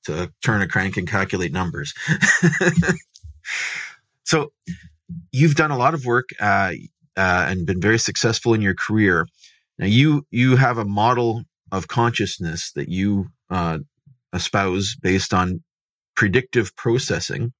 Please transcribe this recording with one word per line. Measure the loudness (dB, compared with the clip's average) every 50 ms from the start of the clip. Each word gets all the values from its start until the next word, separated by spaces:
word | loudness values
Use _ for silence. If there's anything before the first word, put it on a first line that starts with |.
| _
to | -6 -6 -6 -6 -8 _ _ -2
turn | 0 0 0
a | 0 -2
crank | -2 -2 -2 -2 -4
and | -4 -6 -2
calculate | -2 -2 -2 -2 -2 -4 -4 -2
numbers. | -2 -4 -4 -4 -6 -8 -10 -10 -12 -10
<laughs> | -4 -4 0 2 2 2 2 4 4 2 2 4 0 2 2 2 0 0 -2 -2 -4 _ _ -20 -20 -20 -20 -18 _ -10 -8 -8 -8 -8 -8 -10 -12 -14 -18 _ _ _ _ _ _
So | 0 0 0 0 -2 _ _ _ -14 -14 -14 -14 -20 _ _ _ _ -16 -16 -14 _
you've | 0 4 4 4 6
done | 4 2 2
a | 2
lot | 2 2 2 2
of | 0 0
work, | 2 2 2 0 -2 -8 -2
uh, | 0 2 2 2 2 0 -2 -6 -12 -18 _ _ _ _ _
uh, | 0 2 2 4 2 2 0
and | -2 -2 -2
been | -2 -2 0
very | 2 2 2 2
successful | 2 -2 -4 0 0 0 0 0 0 2 2
in | 2
your | 2 0 0
career. | -2 -4 -2 2 4 4 4 4 2 0 -2 _ _ -20 -20 _ _ _ _ _ -4
Now | -2
you, | 2 4 4 4 4 2 0 -2 _
you | -2 2 4 4 4
have | 4 4 2 2 -2
a | -4
model | -2 0 2 2 4 4 2 2 0 -2 -4 -8 _ _ _ _ _
of | -6 -6 -6 -4
consciousness | -2 0 0 2 2 0 -4 -4 -4 -6 -6 -6 -6 -6 -10 -8
that | -8 -8 -6 -4
you, | -2 -2 0 0 0 -2 -2 -6 _ _ _ _
uh, | -4 -2 -2 -2 -2 -4 -8 _ _ _ _ -20 -20 _ _ _ -8
espouse | -6 -6 -2 -2 0 0 0 0 -2 -2 -4 -6
based | -4 0 0 0 0 0 0 0
on | 0 0 0 -2 -6 -10 _ _ _ _ _ _ _ _ _ _
predictive | 0 0 2 2 0 0 2 0 0 0 0 _
processing. | -6 -2 0 0 0 0 -2 -4 -4 -4 -6 -6 -6 -6 -6 -8 _